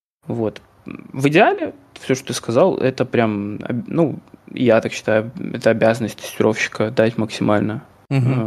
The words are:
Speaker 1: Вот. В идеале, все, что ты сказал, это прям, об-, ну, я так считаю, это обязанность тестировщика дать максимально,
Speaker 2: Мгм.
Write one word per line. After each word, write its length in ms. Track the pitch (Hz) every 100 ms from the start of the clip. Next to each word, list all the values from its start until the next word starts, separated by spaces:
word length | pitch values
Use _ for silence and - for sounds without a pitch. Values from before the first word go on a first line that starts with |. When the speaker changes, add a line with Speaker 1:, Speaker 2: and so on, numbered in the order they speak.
| _ _ -
Speaker 1:
Вот. 340 | 117 110 - _ _ -
В 420 | - - - 143
идеале, 440 | 156 277 403 320 - _ -
все, 140 | - 131
что 120 | -
ты 60 |
сказал, 440 | 123 - 117 185 -
это 280 | 131 127 127
прям, 540 | 120 110 104 101 104
об-, 240 | - 123 -
ну, 320 | 156 156 - - - -
я 300 | - 123 110
так 120 | 110
считаю, 380 | - - 110 113 - -
это 180 | 113 113
обязанность 460 | 113 113 117 107 -
тестировщика 720 | - - 110 110 - - 110
дать 260 | 120 113 113
максимально, 680 | 110 - 117 104 107 113 - _ -
Speaker 2:
Мгм. 360 | 139 123 131